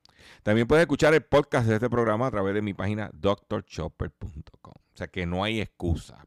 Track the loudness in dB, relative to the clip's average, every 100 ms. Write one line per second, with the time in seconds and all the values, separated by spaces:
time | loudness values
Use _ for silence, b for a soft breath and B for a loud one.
0 | _ B B B 0 2 4 4 4 4
1 | 4 4 4 2 2 0 2 2 0 0
2 | 0 0 0 -2 -2 -2 -4 -4 -4 -6
3 | -8 -2 -2 -2 -4 -8 -8 -10 -10 -8
4 | -10 -10 -16 -14 -18 -20 -20 -20 _ -14
5 | -10 -6 -4 -2 -2 -4 -6 -6 -4 -4
6 | -6 -20